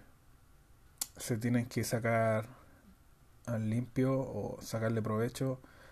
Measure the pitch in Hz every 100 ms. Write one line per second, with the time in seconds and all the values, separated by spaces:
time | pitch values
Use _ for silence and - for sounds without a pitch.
0 | - - - - - - - - - -
1 | - - - 117 120 120 113 120 107 120
2 | 117 113 113 110 110 - - - - -
3 | - - - - - 113 110 117 123 -
4 | 131 135 135 104 101 101 - 113 113 113
5 | 107 110 120 - 131 131 - - -